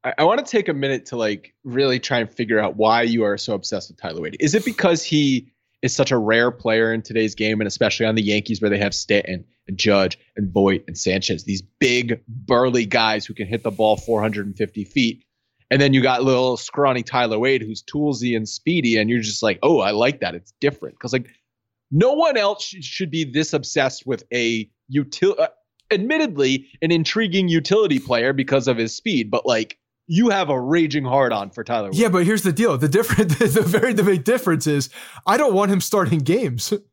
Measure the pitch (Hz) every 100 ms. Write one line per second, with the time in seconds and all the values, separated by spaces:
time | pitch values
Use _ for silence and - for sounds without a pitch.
0 | 127 - 160 240 277 226 185 143 139 131
1 | - 120 107 104 - _ 131 120 139 127
2 | - 123 110 - 113 110 104 104 110 117
3 | 120 117 104 101 - 101 - 101 - -
4 | 90 85 78 - 151 202 247 226 180 165
5 | - 151 143 127 - _ _ _ 127 -
6 | 135 127 107 113 120 120 117 110 113 113
7 | 110 113 110 - 107 110 104 - 110 -
8 | 113 110 104 104 101 107 107 101 101 -
9 | - 104 - 90 - _ - 95 - 101
10 | 92 - _ - 98 95 98 90 - 82
11 | - 95 - 85 - 95 90 _ 131 123
12 | 120 113 - 117 98 123 127 123 107 117
13 | 110 107 - 110 95 113 113 98 107 104
14 | - 113 107 104 101 98 104 - 101 -
15 | 117 113 _ _ _ _ _ 139 139 135
16 | 127 127 135 127 127 120 - - 143 123
17 | 113 127 120 110 127 135 107 107 - 147
18 | 147 123 123 113 110 - - 175 120 110
19 | 107 120 107 104 110 - 143 156 98 104
20 | 123 143 87 85 - _ 139 135 65 _
21 | 123 127 123 _ _ _ _ _ _ 139
22 | 240 294 330 254 202 202 - 190 131 -
23 | 180 160 147 131 156 151 123 151 135 -
24 | - 120 - 123 117 113 104 _ _ 135
25 | 143 - 185 - 160 _ _ _ _ 208
26 | 220 320 294 147 131 131 - _ 165 170
27 | 156 220 220 185 180 165 143 202 202 135
28 | - 120 123 135 135 135 127 117 113 -
29 | 226 156 107 117 - 117 107 - _ _
30 | - 170 240 196 165 131 123 170 156 147
31 | 131 135 131 107 98 104 113 120 101 156
32 | 226 180 175 214 190 151 226 135 147 180
33 | 226 - 202 143 226 220 175 202 254 208
34 | 202 185 135 247 196 156 156 143 131 -
35 | - - - 233 294 190 202 196 - 208
36 | 170 160 131 202 202 120 - 208 _